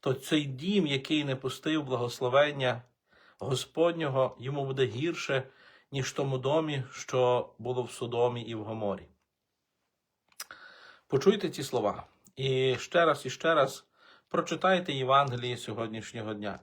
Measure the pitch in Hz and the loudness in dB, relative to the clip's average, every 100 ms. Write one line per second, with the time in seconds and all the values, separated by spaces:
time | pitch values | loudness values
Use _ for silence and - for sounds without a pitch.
0 | 139 131 - 156 143 127 170 202 151 135 | -2 -2 2 0 0 -4 0 2 2 0
1 | - 151 143 127 131 - 160 156 139 123 | 0 0 0 -4 -6 -6 -2 -2 -2 -2
2 | 120 - 123 135 147 143 127 120 - _ | -2 -2 2 4 4 2 -2 -2 -8 _
3 | _ _ _ - 110 123 - - 170 170 | _ _ _ -10 -4 -2 -2 2 2 2
4 | 147 131 127 - 123 143 135 135 123 113 | 0 2 0 0 -6 -4 -2 0 0 0
5 | 165 165 - 131 - _ - - - 139 | -4 -4 -2 -2 -2 _ -20 -20 -8 -4
6 | 127 - 139 131 131 156 156 139 123 - | -4 -2 -2 0 2 2 2 -2 -6 -10
7 | - 127 123 123 - - 120 127 117 - | -2 2 4 4 0 -8 -4 -2 -2 -4
8 | 120 120 120 120 113 113 107 110 104 92 | -4 2 2 2 -6 -8 -6 -4 -2 -4
9 | 90 _ _ _ _ _ _ _ _ _ | -8 _ _ _ _ _ _ _ _ _
10 | _ _ _ - - - - - - - | _ _ _ -18 -18 -16 -20 -20 -20 -20
11 | - - 190 214 165 - - 120 104 - | -2 4 4 4 0 -6 -4 0 0 -2
12 | - _ _ - 135 131 131 123 - 175 | -10 _ _ -6 -2 0 0 0 0 4
13 | 165 139 127 - 160 160 135 - _ _ | 4 2 -4 -4 2 2 2 -2 _ _
14 | - - _ - - - 185 185 180 139 | -20 -20 _ -4 -2 0 2 2 0 -2
15 | 127 135 139 123 123 117 - 107 110 110 | 4 6 4 0 -4 -6 -6 -6 -6 -6
16 | 107 117 107 107 104 - | -10 -8 -6 -6 -6 -8